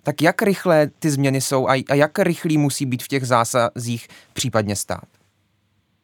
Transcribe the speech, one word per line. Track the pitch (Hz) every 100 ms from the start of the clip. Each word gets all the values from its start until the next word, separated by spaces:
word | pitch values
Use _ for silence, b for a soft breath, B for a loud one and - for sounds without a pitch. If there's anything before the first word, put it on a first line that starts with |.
tak | 151 -
jak | 160 -
rychlé | 208 180 180 156 147 -
ty | 160
změny | 139 139 135
jsou | - 135 127
a, | 135 -
a |
jak | 143 151 -
rychlý | 180 160 175 151
musí | 143 - 135
být | 123
v | -
těch | 139 123
zásazích | 120 117 127 120 123 120 117 - B B
případně | - 123 110 104 101
stát? | - 90 - _ _ _ _ _ _ _ _ _